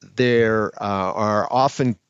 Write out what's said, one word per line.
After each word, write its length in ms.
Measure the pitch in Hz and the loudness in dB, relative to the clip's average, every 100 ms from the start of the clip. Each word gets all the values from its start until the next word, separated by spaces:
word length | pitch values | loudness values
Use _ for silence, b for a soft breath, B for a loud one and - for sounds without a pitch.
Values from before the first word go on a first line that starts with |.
there, 720 | - - 123 117 113 110 104 - | -12 -2 2 4 2 2 -2 -6
uh, 300 | 101 98 92 | -6 -4 -4
are 340 | - 107 104 - | -2 0 0 0
often 460 | 127 139 - 127 107 _ | 0 0 0 -2 -4 _